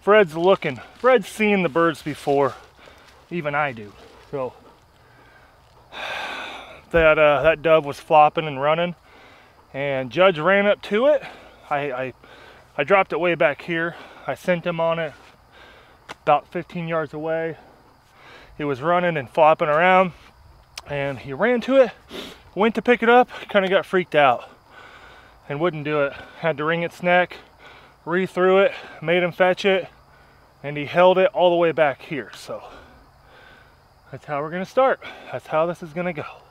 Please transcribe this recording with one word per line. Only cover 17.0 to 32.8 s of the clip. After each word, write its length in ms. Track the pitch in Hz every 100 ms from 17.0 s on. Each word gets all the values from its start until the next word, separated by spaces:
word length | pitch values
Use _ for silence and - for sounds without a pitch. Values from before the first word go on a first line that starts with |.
| 156
away. 440 | 151 160 160 165 156 - _ _ _ _ _ - - - -
He 80 |
was 180 | 147 135
running 340 | 147 175 180 160
and 120 | 123
flopping 400 | - 156 160 160
around, 440 | 151 180 185 190 - - _ - _ _ - -
and 320 | 143 139 131
he 140 | 139
ran 280 | 135 208 247
to 140 | 220 269
it, 160 | 233 - _ - - - -
went 200 | - 220 226
to 60 |
pick 200 | 233 240
it 60 | 226
up, 200 | 240 240 - -
kinda 200 | 208 190
got 180 | 190 -
freaked 280 | 190 180
out 340 | 151 139 120 - - _ - - - - - - _ _
and 100 | 143
wouldn't 260 | 175 156
do 180 | 147 151
it. 100 | 139 - - -
Had 180 | 165 143
to 60 |
wring 180 | 151 170
its 200 | 170 -
neck, 360 | 175 175 180 - - _ - - - _
re-threw 540 | - 175 185 - 185 190
it, 140 | 196 - - -
made 220 | 156 175
him 100 | 175
fetch 320 | - 180 180
it, 240 | 202 190 160 _ _ _ _ _ _ _
and 140 | 139 147
he 100 | 139
held 320 | 156 185 185
it 120 | 185
all 160 | - 180
the 60 | 175
way 160 | 170
back 300 | 156 151 127
here. 280 | - 151 104
So 280 | - - 110 - -